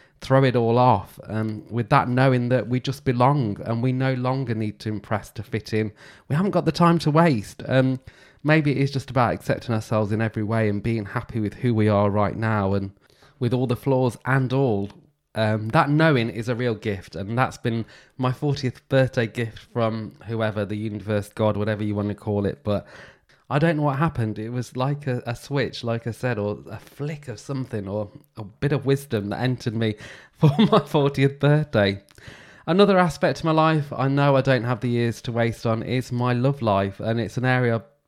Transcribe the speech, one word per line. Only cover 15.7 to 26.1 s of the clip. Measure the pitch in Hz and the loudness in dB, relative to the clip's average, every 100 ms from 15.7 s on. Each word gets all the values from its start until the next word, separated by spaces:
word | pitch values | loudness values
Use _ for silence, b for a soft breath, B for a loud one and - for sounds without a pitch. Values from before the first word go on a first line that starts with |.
| 151 143 | 2 4
knowing | 147 160 135 113 | 4 4 4 0
is | 98 117 | -4 -4
a | 117 | -2
real | 123 | -2
gift, | 107 110 98 - 82 | -2 -4 -6 -8 -10
and | 98 120 | -4 -2
that's | 131 - | -2 -2
been | 120 113 107 B B - | -4 -4 -6 B B -4
my | 127 | -4
fortieth | 123 147 135 127 - - | -2 -2 -2 -4 -6 0
birthday | 135 127 - 117 | 2 2 0 -2
gift | - 113 - - | -2 -6 -8 -8
from | 123 113 110 104 - 98 | -2 -2 -2 -8 -12 -8
whoever, | 113 110 104 98 | -4 -2 -2 -4
the | 107 | -4
universe, | 110 104 98 104 101 | -6 -6 -2 -2 -2
God, | - 107 101 | 0 0 0
whatever | 104 104 | -2 -2
you | 107 | -2
want | 101 104 | -2 -2
to | 101 | -4
call | - 104 101 | -4 0 -2
it. | - | -2
But | 104 101 - B B B B B B | -4 -4 -4 B B B B B B
I | 143 | 0
don't | 165 151 | 2 2
know | |
what | 147 131 | 0 0
happened. | 165 - 110 107 | -2 -2 -4 -4
It | 113 | -8
was | 123 117 123 | -8 -6 -4
like | 135 143 135 | -4 -4 -4
a, | 123 120 | -6 -6
a | 117 | -10
switch, | - 143 113 - | -6 -4 -4 -4
like | 117 117 | -6 -4
I | 117 | -6